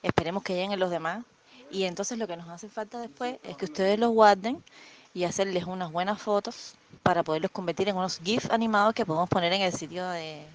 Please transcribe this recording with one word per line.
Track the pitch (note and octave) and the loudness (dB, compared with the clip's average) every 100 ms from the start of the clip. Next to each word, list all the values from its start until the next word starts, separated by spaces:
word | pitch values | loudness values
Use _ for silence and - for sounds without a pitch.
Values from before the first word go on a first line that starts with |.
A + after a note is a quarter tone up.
Esperemos | F3+ - E3 G3 | 2 0 0 -2
que | - | -2
lleguen | F3+ G3 G3 | -2 -2 0
los | F#3 | 0
demás. | E3+ D#3+ G3+ A#3+ _ _ - - | 0 -4 -6 -12 _ _ -20 -10
Y | F#3+ F#3 | -4 -2
entonces | F3 G3+ A#3 | -2 -6 -4
lo | G#3 | -6
que | E3+ | -6
nos | E3+ | -12
hace | F3 G#3 | -14 -12
falta | A3 G#3+ A#3+ | -10 -10 -10
después | A#3 - B3 C4 | -12 -8 -8 -6
es | - E3 | -12 -8
que | F3+ | -8
ustedes | - F#3+ G#3 | 0 2 4
los | A#3 | 4
guarden | A3 G#3 G3+ A3 D#4+ - - - - - F3+ | 8 8 8 2 -6 -10 -20 -20 -20 -12 -4
y | |
hacerles | F3 E3+ G3 F3+ F3 | -2 0 0 0 -2
unas | F#3 F3 | -6 -4
buenas | D#3+ F#3 G#3 | -2 -2 -2
fotos | - G3+ A#3+ - - - _ - | 0 0 0 -12 -18 -20 _ -2
para | - E3+ | 2 2
poderlos | D#3+ D#3 F#3+ | 2 0 -2
convertir | - F3 D#3+ F#3+ | -4 -6 0 0
en | F#3 | 0
unos | F#3 - | -2 -4
gif | E3+ A#3+ - | -2 -2 0
animados | A3+ A3+ G#3+ G#3 | 0 2 4 4
que | A3+ | 2
podemos | G#3 D#3+ F3+ | -2 0 2
poner | G3 E3+ | 2 2
en | F#3+ | 2
el | F#3+ | 0
sitio | F3 D3+ F3 F#3 | -2 -8 -6 -6
de | F3 D#3 D3+ D3+ | -6 -8 -12 -16